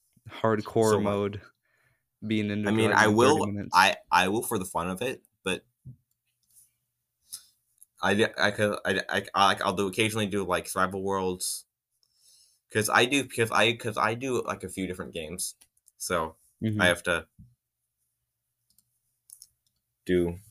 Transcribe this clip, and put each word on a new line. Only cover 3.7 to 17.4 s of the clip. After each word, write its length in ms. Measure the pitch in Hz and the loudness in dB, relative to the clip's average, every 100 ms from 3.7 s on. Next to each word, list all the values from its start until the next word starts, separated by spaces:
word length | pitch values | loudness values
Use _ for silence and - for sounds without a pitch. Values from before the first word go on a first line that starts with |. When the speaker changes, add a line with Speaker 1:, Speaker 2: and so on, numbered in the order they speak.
Speaker 2:
I, 240 | 87 95 - - | 4 6 4 0
I 160 | 87 92 | 2 2
will 160 | 110 | 0
for 160 | - 107 | -2 -4
the 60 | |
fun 260 | 92 85 87 | -4 -4 -4
of 120 | 92 | -4
it, 200 | 127 - _ _ | -6 -6 _ _
but 200 | 95 90 - _ 131 123 _ _ _ _ _ _ _ _ _ _ _ _ _ - - _ _ _ _ _ | -6 -6 -8 _ -20 -20 _ _ _ _ _ _ _ _ _ _ _ _ _ -20 -20 _ _ _ _ _
I 120 | 95 | 0
d-, 120 | 101 110 - | 2 0 0
I 140 | 98 | -2
could, 260 | 104 104 - | 0 -2 -2
I, 160 | 92 98 - | -2 -4 -2
I, 180 | 98 98 95 | -4 -2 4
I, 100 | 98 | 4
like, 160 | 101 | 4
I'll 100 | - | 0
do, 140 | 95 98 | 0 -2
occasionally 400 | 92 110 110 104 | 0 -2 0 -2
do, 180 | 101 | -2
like, 220 | 90 87 - | 0 -2 -2
survival 320 | 98 92 95 | -2 -2 -2
worlds, 640 | 95 95 92 92 - - - _ _ _ _ _ _ _ _ _ _ | -4 -2 -2 -4 -6 -10 -14 _ _ _ _ _ _ _ _ _ _
'cause 160 | 110 104 | -4 0
I 160 | 104 | 2
do, 200 | 123 143 120 | 2 0 -2
'cause 240 | - 113 | -2 0
I, 200 | 90 110 | 2 2
'cause 220 | 117 117 107 | 0 -6 -2
I 180 | 107 | -2
do, 280 | 117 135 120 | -2 -4 -4
like, 220 | - 95 | -4 -8
a 40 | 92 | -10
few 200 | - 90 | -8 -8
different 260 | 90 85 | -8 -10
games, 400 | 87 78 92 - - _ _ _ _ | -10 -10 -8 -10 -12 _ _ _ _
so 380 | - 87 80 - _ _ | -4 -2 -2 -8 _ _
Speaker 1:
Mm-hmm. 200 | 110 107 | -4 2
Speaker 2:
I 60 | 92 | 4
have 180 | 85 | 4
to 240 | - 85 - _ | 0 -2 -4 _